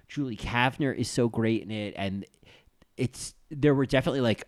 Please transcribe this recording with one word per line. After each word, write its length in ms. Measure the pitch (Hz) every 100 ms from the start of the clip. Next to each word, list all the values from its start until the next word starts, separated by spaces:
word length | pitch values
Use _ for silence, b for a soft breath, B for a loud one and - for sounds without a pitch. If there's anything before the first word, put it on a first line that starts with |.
| _
Julie 300 | - 131 107
Kavner 580 | 92 120 131 - 139 -
is 140 | 123
so 160 | - 120
great 340 | 113 113 110
in 80 | 95
it. 240 | 107 104 -
And 280 | 98 98 92 _ b b b _ _ -
it's, 380 | 127 - - - _
there 240 | 147 147 139
were 100 | 131
definitely, 360 | 131 165 135
like, 220 | 120 104